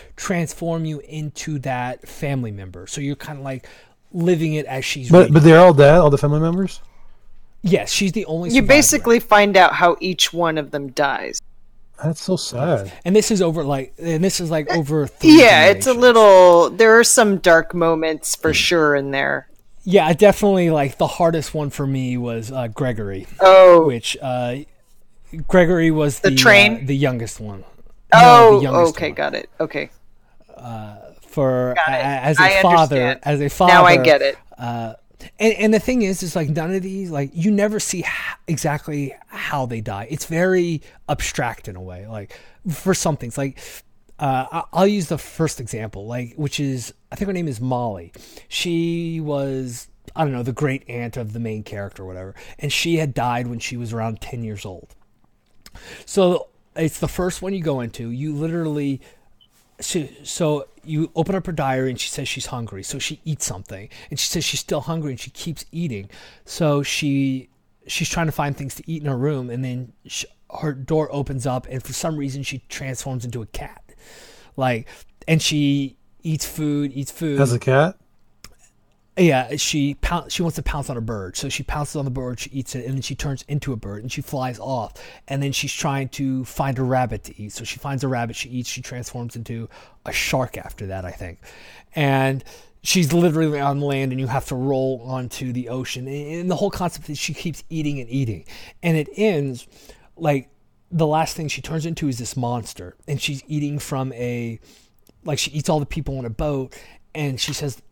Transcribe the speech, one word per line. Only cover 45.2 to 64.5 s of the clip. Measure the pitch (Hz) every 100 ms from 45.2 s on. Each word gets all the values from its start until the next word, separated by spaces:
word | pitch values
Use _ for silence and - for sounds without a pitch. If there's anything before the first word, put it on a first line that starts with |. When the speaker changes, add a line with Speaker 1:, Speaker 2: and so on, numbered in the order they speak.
| - - 160 -
Speaker 1:
example, | 113 113 107 98 104
like, | 123 120 117
which | 147 -
is, | 143 131 117 - _
I | -
think | 202
her |
name | 185 170
is | 113
Molly. | 127 123 120 95 85 - - - -
She | - 180 170 170 170 165 165
was, | 151 143 139 131 127 120 - _ - -
I |
don't | 156
know, | 127
the | 120
great | 120 147 135 -
aunt | 120 120 127
of | 110
the | 113
main | 113 107
character | 104 104 98 -
or | 95
whatever, | 92 95 - - -
and | 147
she | - 170 165
had | 156
died | 135 120 120 120
when | 117
she | - 123
was | 117
around | 113 113 107
ten | - 123
years | 113 104 101
old. | 90 - _ _ _ _ _ _ _ - - - - -
So | - 185 175 - _ _ -
it's | 160 -
the | 160
first | - 180 -
one | 185
you | 196
go | 160 135
into. | 117 - 117
You | 120 151
literally, | 147 160 170 160 147 143 135 - _ _ _ _ _ _ -
so, | - 180 147 -
so | - - 160 147 - _
you | - 151 160 -
open | 160 196
up | 175
her |
diary | 160 135 131 131
and | 123
she | -
says | - 131
she's | - -
hungry. | 123 113 95
So | 95 139
she | - 156 -
eats | 143 -
something | 104 98 95 104 - -
and | 139
she | -
says | 175
she's | -